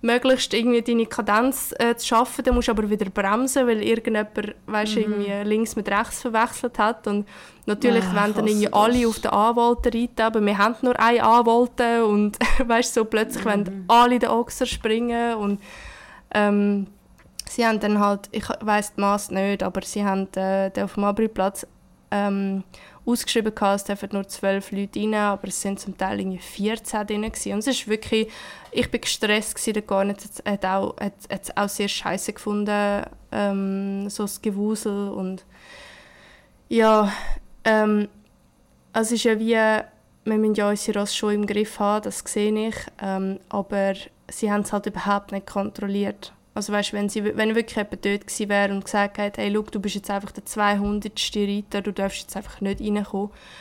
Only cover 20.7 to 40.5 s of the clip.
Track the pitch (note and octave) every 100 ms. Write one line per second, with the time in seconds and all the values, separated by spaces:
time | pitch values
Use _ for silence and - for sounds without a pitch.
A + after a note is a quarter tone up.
20.7 | G3 G3 - G3+ G3+ A3 A3 F#3+ G3+ -
21.7 | - _ - _ G3+ G3+ G3 G3 G3 -
22.7 | - - - - A#3+ - A#3 G#3+ G#3+ G3+
23.7 | G3+ - G3+ G3+ G3+ G3 - G3 G3 G3
24.7 | G3 G3+ - G#3 G#3+ G#3 G3 G3 - G3+
25.7 | G3 - F#3 F#3+ G3+ F#3+ F#3 - - G3+
26.7 | A3 - A3 G#3 G#3 G#3 - G3+ G3+ A3
27.7 | B3+ - G#3+ - A3+ A3 - - - -
28.7 | - - A#3+ - - G#3+ G#3+ G#3 - -
29.7 | G#3 G#3 G3 G3 G3+ - - - G3 F#3+
30.7 | F#3+ G3 - G3+ - - F#3+ - - G3+
31.7 | - G3+ - - A3 - G#3 - G#3 G#3
32.7 | G#3 G3+ G3+ - - - G#3+ G3+ G3 G3
33.7 | G3 G3 G3 G3+ - G#3 - A3 G3+ G#3
34.7 | G#3+ G#3+ G3+ G3+ G3 F#3 F#3 - - -
35.7 | - - - - - - - _ _ _
36.7 | A3+ A3 G#3+ G3+ - - - - - A3+
37.7 | A3 G#3+ G#3 G#3 - _ _ _ _ _
38.7 | _ _ A3+ A3+ A#3 A#3 A3 A3+ A3+ A3
39.7 | G#3+ - _ _ _ - G#3+ G#3+